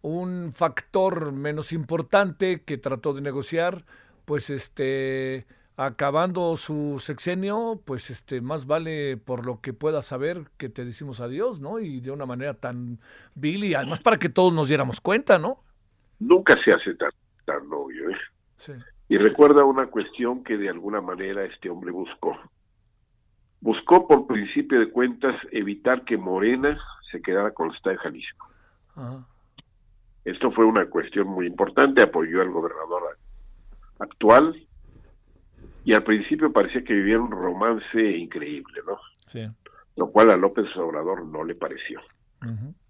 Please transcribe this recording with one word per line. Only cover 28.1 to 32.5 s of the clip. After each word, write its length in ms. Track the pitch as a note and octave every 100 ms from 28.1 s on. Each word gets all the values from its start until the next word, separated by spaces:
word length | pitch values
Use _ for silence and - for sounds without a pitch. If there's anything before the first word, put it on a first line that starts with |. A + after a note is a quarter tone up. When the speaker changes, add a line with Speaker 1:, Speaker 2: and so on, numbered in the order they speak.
| - - - - _ _ _ _ -
Speaker 1:
Ajá. 320 | B2 C3 B2+ _ _ - _ _ _ _ _ _ -
Speaker 2:
Esto 260 | F2+ B2+
fue 140 | - A2+
una 220 | A2 F2
cuestión 400 | E2+ - G2+ F#2+
muy 180 | F#2+ F2
importante, 560 | F2 E2+ - C#3 C3+
apoyó 400 | G#2+ E2+ E2 F2
al 80 |
gobernador 540 | F2+